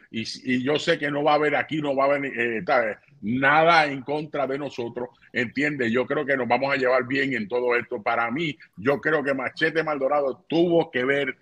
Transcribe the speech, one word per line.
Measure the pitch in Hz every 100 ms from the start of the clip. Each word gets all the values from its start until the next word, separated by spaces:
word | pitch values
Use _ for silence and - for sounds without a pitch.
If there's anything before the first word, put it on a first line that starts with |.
| _
y, | 113 110 - 131
y | 127
yo | 127 175
sé | - 156
que | 147
no | 143 151
va |
a | 147
haber | 151 143
aquí, | - 156
no | 143
va | 135 139
a | 143
haber, | 139 120
eh, | 117 113 92
tal, | 131 110 - _ _
nada | 101 127 139 156 165 170 147
en | 139
contra | 120 151 156 147 131
de | 139
nosotros", | 139 - 117 120 123 - _
¿entiende? | 117 120 - 151 147 117
Yo | 120 123
creo | 143 139
que | 135
nos | 117
vamos | 123 135
a | 139
llevar | 127 127 123
bien | 139 139
en | 123 98
todo | 123 123 120
esto. | 113 123
Para | 120 117 117
mí, | 131 165 - - -
yo | 113 139
creo | 156 156
que | 139
Machete | 135 127 - 156 156
Maldonado | 156 147 135 147 135 120 _
tuvo | 160 175 170 160
que | 127
ver | 127 139 135 -